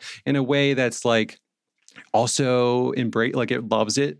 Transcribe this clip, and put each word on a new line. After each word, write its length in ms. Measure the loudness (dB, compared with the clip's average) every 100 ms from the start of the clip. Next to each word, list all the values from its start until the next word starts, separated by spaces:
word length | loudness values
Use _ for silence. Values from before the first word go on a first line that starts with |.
| -8 -10
in 120 | -4 -2
a 80 |
way 280 | 0 2 2
that's, 320 | 0 -2 -2
like, 360 | 0 2 0 -6 _ _ _ _ -20 -20 -2
also 800 | 0 0 0 2 2 2 2 0
embrace, 420 | -2 -2 0 0
like, 160 | 0 -2
it 180 | -2 0
loves 260 | 0 0 0
it. 200 | -2 -4